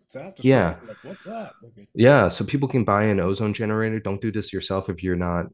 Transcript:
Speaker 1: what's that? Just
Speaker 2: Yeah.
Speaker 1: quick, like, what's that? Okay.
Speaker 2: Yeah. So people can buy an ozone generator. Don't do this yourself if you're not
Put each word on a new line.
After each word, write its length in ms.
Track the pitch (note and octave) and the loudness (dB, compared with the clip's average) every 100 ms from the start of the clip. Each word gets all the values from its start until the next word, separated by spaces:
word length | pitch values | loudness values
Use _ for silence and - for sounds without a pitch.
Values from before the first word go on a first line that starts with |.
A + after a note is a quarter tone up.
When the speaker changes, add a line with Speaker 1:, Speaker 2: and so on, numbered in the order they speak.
Speaker 1:
what's 140 | _ | _
that? 220 | C3 F3 - | -18 -16 -2
Just 80 | |
Speaker 2:
Yeah. 300 | B2+ C3 E2+ | 4 4 2
Speaker 1:
quick, 140 | E2 - | -4 -14
like, 160 | - | -20
what's 200 | - G3 | -20 -18
that? 280 | F#3 A3+ G3+ - | -14 -14 -14 -18
Okay. 220 | A#2 G2+ G2+ | -20 -20 -12
Speaker 2:
Yeah. 340 | - A#2+ C#3+ F2+ | 4 6 8 4
So 160 | - | 0
people 240 | G#2+ C#3 C3+ | -4 -4 -2
can 160 | C3 | 0
buy 200 | G#2+ G2+ | 2 2
an 160 | G#2+ G2 | 2 0
ozone 340 | F2+ G2 G#2+ | 0 -2 -2
generator. 460 | G2+ G#2+ A2 A2 A2 | -2 -2 -2 -2 -4
Don't 200 | G2 G2 | -4 -4
do 120 | A2+ | -4
this 200 | G#2+ - | -6 -6
yourself 360 | F#2+ - F#2+ G2 | -8 -4 -4 -4
if 140 | F2 | -6
you're 120 | F#2 F2+ | -2 -2
not 300 | F2 F2 E2+ | 0 -2 -4